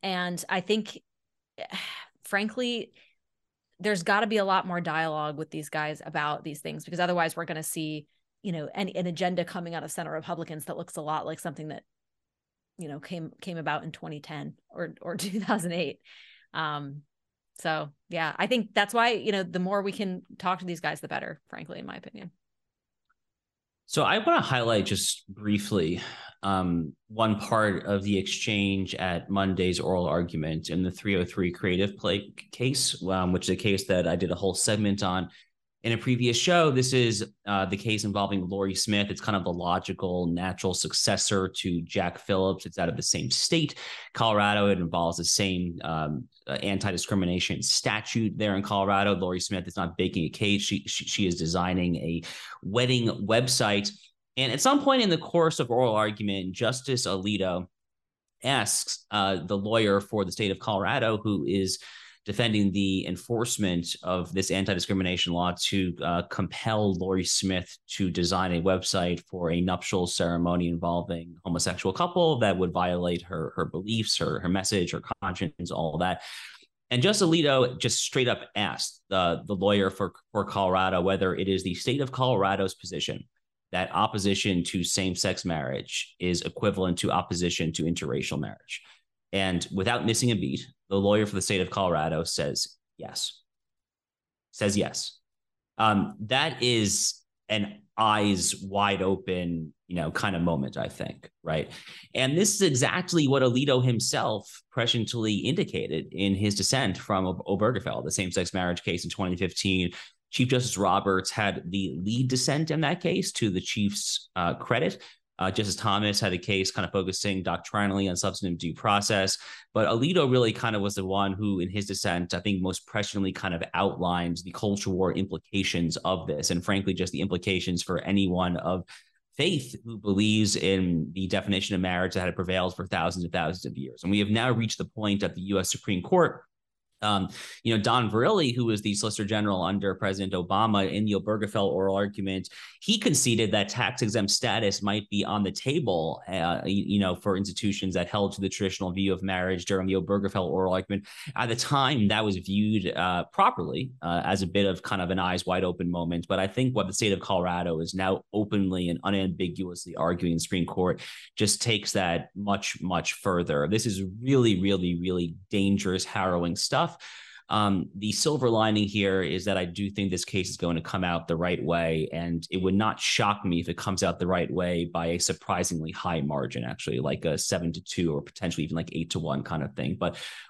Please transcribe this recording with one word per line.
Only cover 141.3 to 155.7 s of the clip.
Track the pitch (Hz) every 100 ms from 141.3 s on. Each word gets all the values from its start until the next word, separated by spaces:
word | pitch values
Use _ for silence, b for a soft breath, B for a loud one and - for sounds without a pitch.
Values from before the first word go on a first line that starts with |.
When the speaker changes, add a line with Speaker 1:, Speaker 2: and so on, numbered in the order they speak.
| 107 101 107 98
Speaker 2:
oral | 92 98
argument, | 98 101 104 98 92 90 B B B
he | - 226
conceded | 233 139 127 113 107
that | 104 98
tax | - 101 -
exempt | 110 110 101
status | - 120 104 104 -
might | 101 104 101
be | 101
on | - 104
the | 95
table, | - 131 151 120 85 80 - -
uh, | 92 85 85
you, | - 101 -
you | 101
know, | 95
for | 90 104 95
institutions | 101 87 104 98 95
that | 90 87
held | 107 98
to | 101
the | 98
traditional | - 95 - 92
view | 90 98
of | 90
marriage | 95 92 92 92 82
during | 98 92
the |
Obergefell | 95 85 101 98 101 90
oral | 87 92
argument. | 92 95 101 - B B -
At | 120
the |
time, | 113 - 143 131 139 101
that | 107
was | 107 92
viewed, | 85 101 107 107 90 -
uh, | 90 87 -
properly, | - 208 - 85 - 131 -
uh, | 85 85
as | - 101
a | 90
bit | 98 98
of | 90
kind | - 98
of | 90
an | 92
eyes | 90 90 -
wide | 92
open | 90